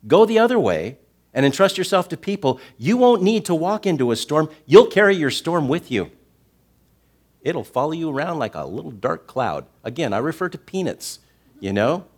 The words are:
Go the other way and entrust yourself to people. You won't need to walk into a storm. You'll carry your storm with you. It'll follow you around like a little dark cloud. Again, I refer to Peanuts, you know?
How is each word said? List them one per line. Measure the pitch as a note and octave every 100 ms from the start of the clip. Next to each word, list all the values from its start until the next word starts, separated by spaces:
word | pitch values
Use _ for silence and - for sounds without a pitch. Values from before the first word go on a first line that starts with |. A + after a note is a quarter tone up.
| A2
Go | E3
the | A3 A3
other | A#3 B3
way | A#2+ D#2+ F2+ C3 _ _ _
and | B2
entrust | C#3 C3+ F#3+ F#3+
yourself | F3+ F#3+ F3+
to | D#3+
people. | - G3 C3+ C3 - _
You | B2+ A#3+
won't | B3 A#3
need | F#3 A3 E3+
to |
walk | E3+ F3 G#3+ G3+
into | D#3 B2
a | A2+
storm. | - D3+ D#3 - -
You'll | E3 A3+
carry | F#3+ G3+ F#3+
your | C#3+
storm | - - E3+ C#3
with | E3 -
you. | A#2 E2 _ _ _ _ _ _ _ _ _ _ _ _ _
It'll | C3+ E3
follow | G#2 B2 D3
you | E3 D#3+
around | C3+ E3 D#3+
like | A2+
a | D#2+
little | C#2 G2+ -
dark | A2 B2 D#3+ -
cloud. | - A#2 D2 - _
Again, | A2+ B2 C#3+
I | G2
refer | C#3+ D#3+ F3+
to | D#3+
Peanuts, | - F#3+ E3+ - - - _ _ _ _
you | G2
know? | G2+ A2+ F3 -